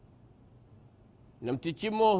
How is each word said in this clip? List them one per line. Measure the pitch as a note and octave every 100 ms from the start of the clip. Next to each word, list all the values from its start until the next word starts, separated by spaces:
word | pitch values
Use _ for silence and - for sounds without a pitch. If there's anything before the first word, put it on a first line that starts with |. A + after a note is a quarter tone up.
| - - - - - - - - - - - - - -
Namtichi | A#2+ C3 E3 D#3 G#3+
immoo | A3 A3 G3